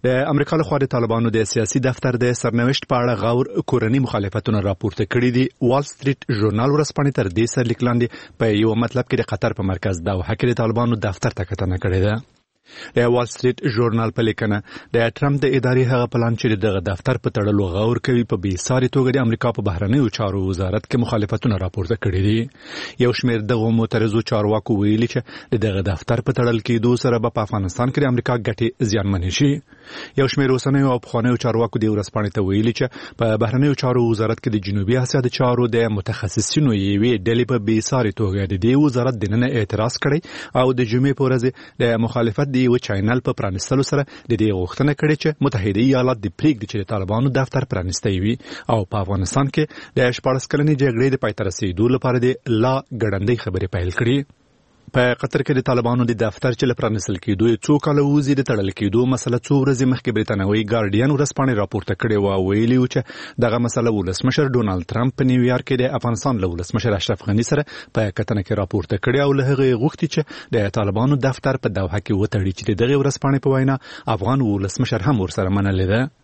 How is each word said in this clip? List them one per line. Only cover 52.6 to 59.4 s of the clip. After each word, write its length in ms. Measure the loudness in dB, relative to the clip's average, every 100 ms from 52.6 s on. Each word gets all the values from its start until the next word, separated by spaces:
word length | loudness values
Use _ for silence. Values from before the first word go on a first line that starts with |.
| 2
لا 100 | 0 -4 -4
ګړندۍ 360 | -2 0 0 0 -2
خبرې 220 | -4 -4 -4
پیل 160 | -4 -2
کړي. 180 | 0 0 -2 -14 _ _ _ _ -4 0
په 80 | 2 0
قطر 220 | -2 -4 0
کې 60 | 0
د 60 | 2
طالبانو 380 | 0 2 0 0
د 80 | 0
دفتر 340 | -2 -2 -4 0
چې 140 | 0
له 60 | 0
پرانیستل 380 | -2 -2 -4 -6 -2
کېدو 200 | 2 2
یې 60 | 2 2
څو 100 | 2 2
کاله 180 | 2 4
وځي، 260 | 2 2 0
د 80 | 2
تړل 220 | 0 -2 -2
کېدو 260 | 0 2 2
مسله 240 | 0 0 -2